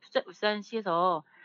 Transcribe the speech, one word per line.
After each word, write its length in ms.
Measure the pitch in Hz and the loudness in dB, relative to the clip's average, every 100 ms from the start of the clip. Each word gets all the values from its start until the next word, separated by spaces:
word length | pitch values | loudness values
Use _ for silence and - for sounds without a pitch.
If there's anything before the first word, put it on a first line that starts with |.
투자, 200 | - 214 - | -6 -4 -4
울산시에서 1000 | 170 208 208 202 226 196 170 185 160 - - | -4 -2 -2 -4 -6 -2 2 2 0 -4 -20